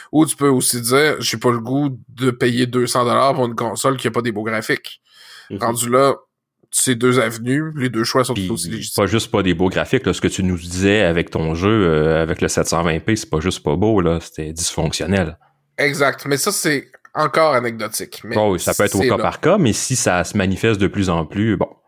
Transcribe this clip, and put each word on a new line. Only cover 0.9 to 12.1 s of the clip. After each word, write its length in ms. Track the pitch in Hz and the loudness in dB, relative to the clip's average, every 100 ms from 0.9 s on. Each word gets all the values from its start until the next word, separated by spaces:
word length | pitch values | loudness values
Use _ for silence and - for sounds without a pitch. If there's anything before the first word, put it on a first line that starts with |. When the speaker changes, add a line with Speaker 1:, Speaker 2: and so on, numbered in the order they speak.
| 135 151 123 | 2 2 0
Speaker 1:
J'ai 160 | 117 113 | -4 -2
pas 140 | 123 | 0
le 100 | 120 | 0
goût 380 | 113 139 147 127 - | -2 -2 -2 -4 -12
de 220 | 113 127 | -4 -2
payer 360 | 123 123 120 127 | 0 0 0 0
deux 200 | 123 120 | 0 0
cents 180 | 123 | 0
dollars 300 | 120 117 135 | 2 2 2
pour 100 | 135 | 2
une 100 | 120 | -2
console 440 | 117 117 101 139 131 | -2 -4 -2 -2 -2
qui 100 | 127 | -2
a 20 | |
pas 120 | 120 | -2
des 100 | 120 | -4
beaux 100 | 104 | -4
graphiques. » 600 | 110 110 110 139 - - _ _ - - - | -4 -4 -4 -4 -6 -20 _ _ -20 -20 -12
Speaker 2:
Mhm. 80 | 101 | -4
Speaker 1:
Rendu 320 | 117 117 120 | -2 -2 0
là, 240 | 127 139 - _ _ _ _ _ | 4 4 2 _ _ _ _ _
c'est 240 | - 131 | -2 0
deux 260 | 123 123 127 | 2 4 4
avenues. 520 | 113 113 120 139 156 151 | 0 -2 -2 -2 -2 -4
Les 140 | 127 | -2
deux 140 | 110 | -2
choix 200 | 113 131 | 0 0
sont 80 | 127 | 0
Speaker 2:
Puis, 140 | 113 92 | -2 -2
Speaker 1:
tout 80 | |
aussi 160 | 113 85 | -4 -6
légitimes. 320 | 113 - - | -8 -4 0
Speaker 2:
pas 40 | 98 | 2
juste 240 | 110 - | 0 0
pas 120 | 107 | 0
des 100 | 95 | 2
beaux 160 | 85 92 | 2 0
graphiques, 380 | 85 78 131 95 | 0 0 0 0
là. 80 | |
Ce 60 | 87 | 0
que 60 | 87 | -2
tu 160 | - | 0
nous 120 | 92 87 | -2 -2
disais 460 | 87 92 98 104 | -4 0 2 4
avec 260 | 90 85 82 | 4 2 -2
ton 260 | - 80 | -2 -2
jeu, 140 | 82 98 | 0 2
euh, 540 | 113 87 78 78 | 4 4 4 4